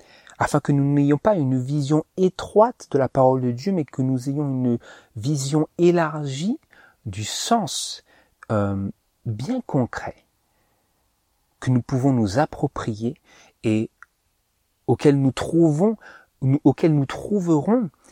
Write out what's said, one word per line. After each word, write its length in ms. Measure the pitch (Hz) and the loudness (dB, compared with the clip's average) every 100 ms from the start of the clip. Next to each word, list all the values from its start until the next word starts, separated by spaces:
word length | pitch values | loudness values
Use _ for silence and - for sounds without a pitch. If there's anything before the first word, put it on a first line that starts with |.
| _ - - - | _ -20 -20 -6
afin 220 | 202 147 | -2 0
que 140 | - | 2
nous 100 | 143 | 0
n'ayons 340 | 139 143 143 147 | 2 2 2 2
pas 180 | 220 196 | 2 0
une 220 | 131 131 | 0 -2
vision 460 | 127 147 135 156 - - | -2 -4 0 0 0 -2
étroite 680 | 185 - - 202 233 - - | -2 -2 0 4 4 0 -4
de 60 | 135 | -2
la 100 | 127 | 0
parole 320 | 139 131 131 | 4 4 4
de 120 | 123 | -2
Dieu, 200 | 120 196 | -4 -2
mais 140 | 185 139 | -2 -4
que 160 | - | -4
nous 260 | 131 131 135 | -2 -2 -2
ayons 220 | 139 143 | -4 -4
une 300 | 131 127 120 - - _ 113 | -2 0 -2 -4 -20 _ -8
vision 540 | 120 147 135 151 156 - | -4 -2 0 -2 -2 2
élargie 840 | 175 170 156 151 147 135 190 311 _ - - _ 113 | 2 4 0 -4 -6 -4 -4 -6 _ -20 -20 _ -12
du 180 | 98 | -8
sens, 800 | 107 - - 233 170 - - - _ _ _ _ - | -8 -6 -2 0 0 -6 -8 -12 _ _ _ _ -4
euh, 380 | 107 101 98 98 - _ _ 120 | -2 -2 -2 -6 -10 _ _ -8
bien 360 | 107 139 254 | -8 -4 -6
concret 640 | - 143 - - - - _ _ _ _ _ _ _ _ _ _ _ _ _ _ | -2 -2 -2 -6 -12 -14 _ _ _ _ _ _ _ _ _ _ _ _ _ _
que 100 | 127 | -2
nous 100 | 123 | 0
pouvons 300 | - 131 139 | 0 -2 0
nous 260 | 123 104 113 | 2 2 0
approprier 800 | 156 - 147 - - 104 117 - _ - _ _ | -2 -2 -6 -4 -8 -6 -6 -8 _ -20 _ _
et 260 | 117 107 113 _ - _ _ _ _ _ _ _ - | -2 -2 -2 _ -20 _ _ _ _ _ _ _ -2
auquel 340 | 120 151 139 | 2 4 4
nous 100 | 135 | 2
trouvons, 640 | - - 165 165 147 214 214 - - _ _ | -2 -2 2 4 4 0 0 -10 -20 _ _
nous, 180 | 135 135 143 | 0 2 2
auquel 280 | - 170 | 2 2
nous 120 | 147 135 | 2 0
trouverons, 840 | - - 208 175 156 143 247 185 - _ | -6 -4 -2 2 2 2 0 0 -8 _